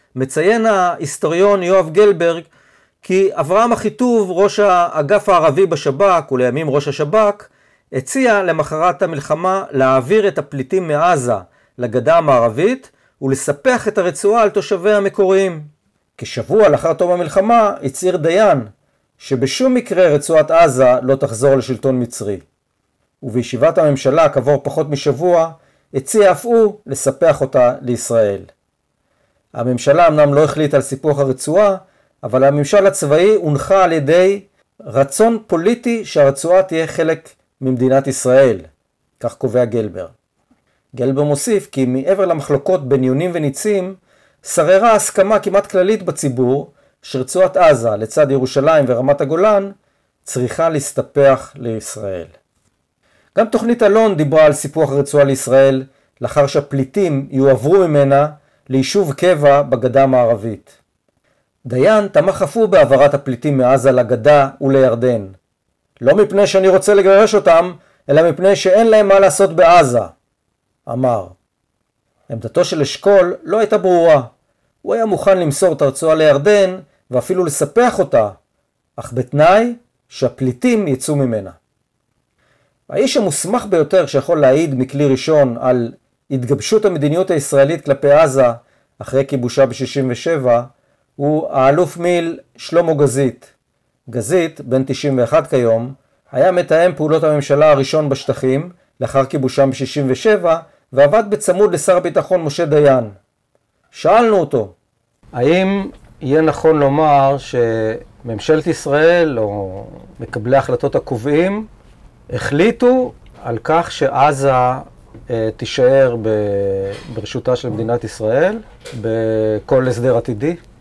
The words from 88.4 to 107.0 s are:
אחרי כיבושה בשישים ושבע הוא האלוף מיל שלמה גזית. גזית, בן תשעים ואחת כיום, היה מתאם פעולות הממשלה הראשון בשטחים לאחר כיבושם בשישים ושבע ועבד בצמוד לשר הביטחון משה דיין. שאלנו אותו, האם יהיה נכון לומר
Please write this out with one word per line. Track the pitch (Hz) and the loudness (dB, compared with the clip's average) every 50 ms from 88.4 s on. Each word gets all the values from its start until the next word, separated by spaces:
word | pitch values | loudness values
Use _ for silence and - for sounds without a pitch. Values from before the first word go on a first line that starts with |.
| 127 120 117 117 _ _ _ _ _ _ _ - | 2 2 0 -4 _ _ _ _ _ _ _ -18
אחרי | 107 - 131 135 139 | -10 -4 -4 -4 -2
כיבושה | - 143 127 120 120 - 139 135 | -2 -4 -4 -4 -2 0 2 0
בשישים | 120 120 - 131 120 - 139 131 127 | 0 0 -4 -8 -8 -6 -4 -4 -4
ושבע | 120 - - 165 170 147 127 123 117 120 123 - _ _ _ _ _ _ _ _ _ | -4 -4 -4 -4 -4 -2 0 0 0 0 -2 -4 _ _ _ _ _ _ _ _ _
הוא | - 139 147 151 156 160 - | -6 -4 -2 -2 -2 -4 -4
האלוף | - 135 131 135 147 165 180 151 147 | -2 0 2 2 2 2 0 -2 -4
מיל | 170 170 175 175 175 165 165 165 - - _ _ | -6 -4 -2 -2 -2 -2 -4 -8 -10 -14 _ _
שלמה | - - - 160 170 170 165 156 | -20 -10 -4 0 0 0 0 0
גזית. | 139 147 131 117 139 139 120 - - _ _ _ _ _ _ _ _ _ _ _ _ _ 127 | 0 0 0 0 0 -2 -2 -4 -8 _ _ _ _ _ _ _ _ _ _ _ _ _ -12
גזית, | 113 123 104 117 180 185 165 160 151 - | -10 -8 -4 -2 -2 -2 -2 -2 -6 -12
בן | - 123 127 131 131 | -8 -4 -2 -2 -2
תשעים | 135 123 - - 143 135 127 | -4 -6 -4 -4 -2 0 0
ואחת | 120 - 151 160 147 | 0 0 0 0 0
כיום, | - 147 127 120 113 113 113 117 131 135 - _ _ _ _ _ _ | 0 -2 0 2 2 0 0 -2 -6 -12 -16 _ _ _ _ _ _
היה | - 127 156 185 | -2 0 0 2
מתאם | 180 180 170 - 156 160 175 180 170 | 0 0 0 0 2 2 2 2 0
פעולות | - 156 151 160 156 160 | -2 -2 0 0 0 0
הממשלה | 156 151 147 139 - 143 143 156 156 | 0 0 -2 -2 0 2 4 4 4
הראשון | 147 139 135 - - 156 151 139 | 4 2 2 0 -2 -2 -2 -2
בשטחים | 139 - - - 127 - - 131 131 143 170 180 - _ _ _ _ - | -4 -4 -4 -6 -6 -2 -2 -2 -2 -2 -4 -8 -14 _ _ _ _ -10
לאחר | 127 - - 135 139 | -8 -4 -2 -2 -2
כיבושם | - - 151 131 123 - 143 135 135 | -2 -2 -4 -4 -2 0 0 0 0
בשישים | 127 - 135 127 - 147 139 127 | 0 -4 -6 -8 -6 -4 -2 -2
ושבע | 127 - - 220 208 190 175 170 160 170 - _ _ _ _ _ | -2 -2 0 0 0 2 0 0 -2 -2 -4 _ _ _ _ _
ועבד | 127 135 143 143 - - - 202 | 2 2 4 4 4 2 0 0
בצמוד | 208 - - 185 175 190 208 196 175 | -4 -4 -2 0 2 2 2 2 0
לשר | 151 - 190 180 | 0 0 0 0
הביטחון | 180 180 175 160 185 151 - 185 170 | 0 0 -2 -2 -2 -2 0 -2 -2
משה | 160 147 143 - 170 | -2 -4 -4 -4 -2
דיין. | 151 156 147 147 139 131 127 113 104 98 _ _ _ _ _ _ _ _ _ _ _ _ _ _ _ | 0 2 4 4 4 4 2 0 -4 -10 _ _ _ _ _ _ _ _ _ _ _ _ _ _ _
שאלנו | _ - - 160 202 233 240 226 214 | _ -4 0 2 2 4 4 2 2
אותו, | 185 156 143 - 120 104 95 - _ _ _ _ _ _ _ _ _ _ _ | 0 0 -2 -2 -4 -4 -6 -12 _ _ _ _ _ _ _ _ _ _ _
האם | - 123 123 147 170 185 190 190 196 202 190 - - - _ - - _ | -6 -2 0 0 2 2 0 -2 -2 -4 -6 -8 -12 -18 _ -20 -18 _
יהיה | - 127 143 160 | -6 -2 0 0
נכון | 160 156 143 - - 160 156 151 | 0 0 0 0 2 2 2 2
לומר | 143 135 139 156 | 2 0 0 2